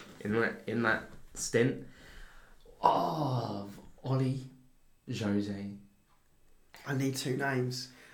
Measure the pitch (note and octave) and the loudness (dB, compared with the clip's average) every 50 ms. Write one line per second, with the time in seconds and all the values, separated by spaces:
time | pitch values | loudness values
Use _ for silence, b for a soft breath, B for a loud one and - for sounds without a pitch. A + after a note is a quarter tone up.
0 | - - - - - G#2 G#2+ A2+ A2+ - - - - G2+ A2+ A#2+ A#2 A2 G#2+ - | -12 -16 -12 -6 -2 0 2 2 2 2 0 -4 -4 -2 0 2 4 4 2 2
1 | - - - - - - - - - - - A#2 B2 C3+ - - b b b b | -2 -8 -14 -16 -16 -14 -8 -6 -2 2 4 4 4 4 2 -2 b b b b
2 | b b b b b b b b b b b b - - - - - - A3+ - | b b b b b b b b b b b b -20 -20 -2 4 4 6 6 4
3 | - F3 E3 D#3 D3 C3 B2+ A#2+ A2+ A2 G2+ G2+ G2+ - - - - - - - | 2 2 2 0 2 2 2 2 0 0 -2 -6 -6 -8 -12 -14 -16 -18 -18 -8
4 | - C3 C3 C3 C3+ B2+ C3 B2+ - - - - - - - _ - - - _ | -2 0 2 4 4 2 2 -2 -6 -10 -14 -20 -20 -20 -20 _ -20 -20 -20 _
5 | _ - A#2 G2+ A2 G2+ G2+ G2+ G#2 G#2 G2+ G2 G2+ G2+ G2+ - - - _ _ | _ -8 -4 -2 0 2 2 2 2 0 -4 -6 -6 -8 -10 -12 -16 -20 _ _
6 | _ _ _ _ _ _ _ _ - - - - - _ - - - C3+ C#3 C3 | _ _ _ _ _ _ _ _ -20 -20 -20 -20 -20 _ -20 -10 -6 -2 0 0
7 | C#3 C3+ B2+ - - C#3 B2+ - C#3 C#3 C3 B2+ B2+ B2 B2+ - - b b b | 2 0 0 0 -2 -2 0 0 2 2 2 2 2 0 -2 -6 -8 b b b
8 | b b | b b